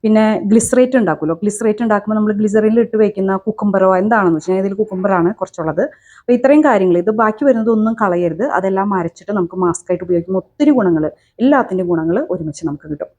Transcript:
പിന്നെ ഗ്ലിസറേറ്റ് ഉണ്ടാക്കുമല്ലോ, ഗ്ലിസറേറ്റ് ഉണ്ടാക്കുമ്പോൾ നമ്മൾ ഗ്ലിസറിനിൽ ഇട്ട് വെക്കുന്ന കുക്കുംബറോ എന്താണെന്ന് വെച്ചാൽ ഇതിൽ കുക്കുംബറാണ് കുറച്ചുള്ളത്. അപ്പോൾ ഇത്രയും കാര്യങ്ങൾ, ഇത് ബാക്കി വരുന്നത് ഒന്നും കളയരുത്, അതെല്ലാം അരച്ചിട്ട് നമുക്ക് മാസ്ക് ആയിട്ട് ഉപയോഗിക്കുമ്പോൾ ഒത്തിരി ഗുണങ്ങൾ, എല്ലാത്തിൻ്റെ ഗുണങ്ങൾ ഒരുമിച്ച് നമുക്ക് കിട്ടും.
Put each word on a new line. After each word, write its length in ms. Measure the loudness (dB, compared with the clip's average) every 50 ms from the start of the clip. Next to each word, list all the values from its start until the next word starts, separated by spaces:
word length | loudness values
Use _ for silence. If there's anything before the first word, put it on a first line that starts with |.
| 2
പിന്നെ 200 | 2 2 4 4 2 0 0 0 2
ഗ്ലിസറേറ്റ് 460 | 2 2 2 2 2 2 2 2 2 0
ഉണ്ടാക്കുമല്ലോ, 360 | 0 0 -2 -2 -2 -4 -4 -2
ഗ്ലിസറേറ്റ് 400 | -2 -4 -4 -2 -2 -2 -2 0 0
ഉണ്ടാക്കുമ്പോൾ 340 | 0 0 0 0 -2 -2 0
നമ്മൾ 160 | 0 0 0 0
ഗ്ലിസറിനിൽ 400 | -2 0 0 2 2 2 2 2
ഇട്ട് 180 | 0 0 2 0
വെക്കുന്ന 340 | 0 0 0 -2 -2 -2 -2 -2 -4
കുക്കുംബറോ 440 | -6 -6 -2 -2 0 2 2 2 4 2
എന്താണെന്ന് 440 | 2 2 2 2 2 2 2 0 0
വെച്ചാൽ 180 | 0 -2 -2 -2
ഇതിൽ 120 | -2 -4 -2
കുക്കുംബറാണ് 580 | -4 -4 -4 -4 -4 -2 0 0 2 0 0 -2
കുറച്ചുള്ളത്. 480 | -4 -8 -10 -8 -8 -6 -4 -2 -2 -4 -4 -6 _ _ _ -20 -14
അപ്പോൾ 140 | _ 0 0 2
ഇത്രയും 260 | 4 4 4 4 4
കാര്യങ്ങൾ, 340 | 4 2 2 2 2 2 2
ഇത് 140 | 0 0 0 0
ബാക്കി 220 | 0 0 0 0 2
വരുന്നത് 260 | 2 2 2 2 0 0
ഒന്നും 200 | 2 0 -2 0 -2
കളയരുത്, 420 | -2 0 0 0 0 -2 -2 -2 -4 -2 -2 -2
അതെല്ലാം 340 | -2 0 0 0 0 0 -2
അരച്ചിട്ട് 380 | -2 -2 -4 _ -10 -10 -6
നമുക്ക് 260 | -4 -2 -2 -4 -2 -2 -2
മാസ്ക് 240 | 0 -2 -4 -4 -4
ആയിട്ട് 140 | -4 -4 -2
ഉപയോഗിക്കുമ്പോൾ 380 | -2 -2 -2 -2 -2 -4 -4 -4
ഒത്തിരി 300 | _ _ _ 2 2 4 4
ഗുണങ്ങൾ, 260 | 2 2 2 0 0 -4 -6 _ _ _ _ -2
എല്ലാത്തിൻ്റെ 480 | 0 2 2 2 0 -2 -4 -4 -2 -2
ഗുണങ്ങൾ 260 | -2 -2 0 -2 -2 -2 -2 -4
ഒരുമിച്ച് 340 | -6 -6 -6 -8 -10 -6 -6
നമുക്ക് 220 | -8 -8 -8 -10 -12
കിട്ടും. 220 | -10 -10 -10 -12 _